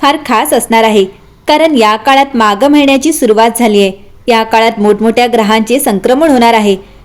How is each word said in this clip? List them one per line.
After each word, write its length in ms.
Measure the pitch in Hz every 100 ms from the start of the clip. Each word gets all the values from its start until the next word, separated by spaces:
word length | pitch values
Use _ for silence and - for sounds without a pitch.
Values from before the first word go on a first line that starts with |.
फार 160 | 285 302 277
खास 260 | 226 233
असणार 320 | 254 - 226
आहे, 200 | 220 208 190 - - - -
कारण 260 | 302 320
या 220 | 262 214 226
काळात 300 | 269 269 277
माघ 300 | 233 214 202
महिन्याची 480 | 277 294 277 269 311
सुरुवात 380 | 302 226 214 233 226
झाली 220 | 233 202
आहे. 120 | 196 190 - - -
या 140 | 226
काळात 380 | 226 220 226 220
मोठमोठ्या 460 | 208 208 226 240 247
ग्रहांचे 540 | 233 208 220 214 254
संक्रमण 500 | 269 196 233 262 320
होणार 240 | 254 233
आहे. 220 | 226 208 190 - -